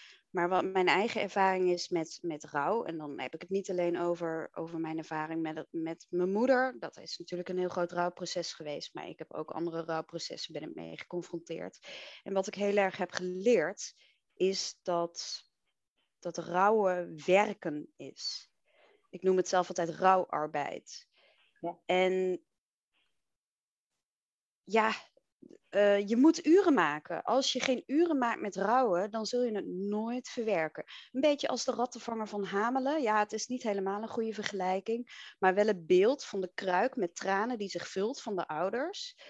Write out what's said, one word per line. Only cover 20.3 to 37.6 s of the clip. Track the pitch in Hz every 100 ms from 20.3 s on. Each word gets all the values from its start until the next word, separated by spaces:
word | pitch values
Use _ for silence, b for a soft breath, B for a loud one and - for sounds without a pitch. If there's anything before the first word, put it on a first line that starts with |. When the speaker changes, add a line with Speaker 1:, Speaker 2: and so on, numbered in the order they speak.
| 147 151 156 139 - - - - _ _ _ _ _
Speaker 2:
Ja. | 170 170 -
Speaker 1:
En | 180 185 185 185 180 - _ _ _ _ _ _ _ _ _ _ _ _ _ _ _ _ _ _ _ _ _
ja, | - 214 220 - - _ _ _ - - _
eh, | 196 202 202 202
je | 226
moet | 294 320 294
uren | 349 381
maken. | 262 156 151 - 175
Als | - 247 269
je | 254
geen | - 247 -
uren | 277 349 285
maakt | 240 220
met | 208 185
rouwen, | 196 247 247 175 208
dan | 220 208
zul | 247
je | 247
het | 208 180
nooit | 180 202 208 226 247 -
verwerken. | - 220 185 156 - - b b
Een | 254
beetje | 302 285 -
als | 247
de | -
rattenvanger | 220 240 240 - 226 208
van | 214
Hamelen. | 190 196 226 262 262 311
Ja, | 302 262
het | 208
is | 220 -
niet | 247
helemaal | 233 196 190 202
een | 220
goede | - 226
vergelijking, | 208 202 202 196 190 214 233 240 - - -
maar | 185
wel | 185 214
het | 190 160
beeld | 180 202 285
van | - 202
de | 180
kruik | - 190 180 247 254
met | 175 -
tranen | 190 196 226
die | 240